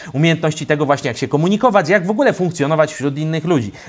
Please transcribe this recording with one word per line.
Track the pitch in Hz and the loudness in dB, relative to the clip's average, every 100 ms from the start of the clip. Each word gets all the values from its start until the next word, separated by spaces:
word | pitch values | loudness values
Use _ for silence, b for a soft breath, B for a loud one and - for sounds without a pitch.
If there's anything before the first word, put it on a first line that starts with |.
| 170 | -8
Umiejętności | 139 165 160 160 151 151 | 0 2 2 0 -2 -2
tego | 151 143 | 0 2
właśnie, | 135 135 | 0 -2
jak | 113 | -4
się | 127 | -2
komunikować, | 147 175 208 254 196 151 | 0 0 2 2 2 2
jak | 202 175 | 2 0
w | |
ogóle | 220 269 | 0 2
funkcjonować | - 180 - 139 156 156 | 2 -2 -2 0 2 0
wśród | - 143 139 | -2 -4 -2
innych | 156 160 165 | -2 -2 0
ludzi. | 160 101 B | 0 -2 B